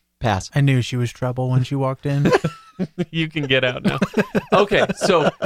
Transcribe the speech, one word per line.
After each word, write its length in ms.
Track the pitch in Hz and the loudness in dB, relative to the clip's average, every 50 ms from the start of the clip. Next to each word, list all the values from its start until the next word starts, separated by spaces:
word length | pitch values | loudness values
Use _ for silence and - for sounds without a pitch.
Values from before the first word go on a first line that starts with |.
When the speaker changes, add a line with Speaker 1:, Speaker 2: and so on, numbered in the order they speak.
| _ _ _ - | _ _ _ -4
Speaker 1:
Pass. 280 | - 117 101 92 - - - | -2 0 0 0 -2 -2 0
Speaker 2:
I 60 | 143 | 2
knew 200 | 139 139 135 123 | 2 4 2 2
she 140 | 117 - 131 | 0 -2 -2
was 160 | 123 123 113 | -4 -4 -4
trouble 380 | - - 131 127 127 127 127 127 | -6 -6 -6 -6 -4 -4 -2 0
when 140 | 127 127 123 | 2 0 0
she 120 | - 143 | 0 -2
walked 300 | 139 135 131 135 - - | -4 -2 -4 -4 -4 -4
in. 260 | 143 139 143 143 - 494 | -4 -2 0 2 2 2
<laughs> 40 | - - 160 - - - - _ - | 2 0 -2 -6 -6 -20 -16 _ -8
Speaker 3:
<laughs> 320 | 185 - - - 175 - | -8 -8 -6 -8 -8 -4
You 160 | - 165 160 | -2 -4 -4
can 160 | 160 - 160 143 | -2 -4 -4 0
get 200 | 131 135 131 127 | 2 2 2 2
out 180 | 127 123 131 - | 0 -2 -2 -2
now. 160 | 190 139 139 - - - 226 - - - 208 - - - | -2 0 0 -2 -2 -2 -2 -2 -2 -2 -6 -2 0 2
Okay, 320 | 185 208 202 220 147 - - 185 | 2 2 2 2 0 0 0 -2
so, 340 | - - - 185 165 147 - - - - | -2 0 2 2 4 2 0 -2 -2 -6